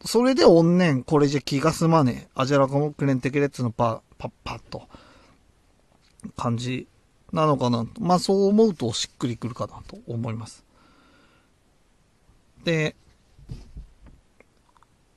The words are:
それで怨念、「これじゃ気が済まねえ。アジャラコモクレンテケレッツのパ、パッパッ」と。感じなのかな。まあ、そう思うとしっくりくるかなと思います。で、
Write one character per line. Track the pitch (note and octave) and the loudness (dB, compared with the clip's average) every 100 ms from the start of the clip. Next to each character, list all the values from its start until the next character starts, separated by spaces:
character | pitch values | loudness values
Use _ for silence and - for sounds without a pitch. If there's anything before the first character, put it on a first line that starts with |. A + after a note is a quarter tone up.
そ | - A3+ | -2 0
れ | B3 | 2
で | C4+ | 4
怨 | E4 E3+ E3 F3+ | 6 8 6 4
念、 | F3+ C3 | 2 0
「こ | - D3+ | 0 2
れ | C#3+ | 2
じ | C#3+ | 0
ゃ | |
気 | - C#3 | -2 -2
が | D#3 | 0
済 | D3+ E3 | 0 2
ま | D#3+ | 4
ね | C3 - - | 2 0 -8
え。 | |
ア | - C3 | -6 0
ジ | |
ャ | C#3+ | 2
ラ | C3+ | 2
コ | C#3 | 0
モ | D3 | -4
ク | D3 | -2
レ | C#3 | -2
ン | C3 | 0
テ | C3 | -2
ケ | C#3+ | -2
レ | C#3+ | -2
ッ | |
ツ | - | -2
の | B2 | -6
パ、 | - A#2+ A2 _ - | -2 -2 -4 _ -16
パ | A3+ | -16
ッ | - | -14
パ | - | -14
ッ」 | A#2 - | -14 -14
と。 | - - - - - _ _ _ _ _ _ _ _ _ _ - - | -16 -16 -20 -20 -20 _ _ _ _ _ _ _ _ _ _ -18 -8
感 | B2 A#2 | -4 -4
じ | B2 B2+ - _ _ _ _ | -4 -8 -10 _ _ _ _
な | D#3+ D#3 | -2 0
の | C3+ | 2
か | B2 | 0
な。 | A#2+ A2+ - | 0 -4 -4
ま | F3 F3+ | 0 0
あ、 | |
そ | - | 2
う | G3 G3 | 2 4
思 | G#3 A3+ | 4 2
う | |
と | E3 A2+ | 2 -4
し | - - | -4 -8
っ | - | -6
く | B2+ | -6
り | A2+ | -6
く | A2+ | -8
る | A#2 | -8
か | G#2+ | -10
な | - - | -12 -20
と | G3+ - | -18 -10
思 | A#2 A#2 | -8 -6
い | |
ま | A2+ A2 | -8 -10
す。 | - _ _ _ _ _ _ _ _ _ _ _ _ _ _ _ _ _ _ _ _ | -16 _ _ _ _ _ _ _ _ _ _ _ _ _ _ _ _ _ _ _ _
で、 | C#3+ D#3+ D3+ - _ _ _ _ - - - - - _ - - _ _ _ _ _ _ _ _ _ | -4 -2 -2 -6 _ _ _ _ -18 -18 -18 -20 -20 _ -20 -20 _ _ _ _ _ _ _ _ _